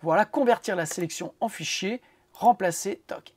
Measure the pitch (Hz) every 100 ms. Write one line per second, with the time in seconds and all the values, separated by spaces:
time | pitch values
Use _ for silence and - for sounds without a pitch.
0 | 160 165 208 302 247 233 - 185 160 -
1 | 165 - 170 - 226 - 156 - 196 247
2 | _ _ _ - 233 240 185 170 196 -
3 | - - -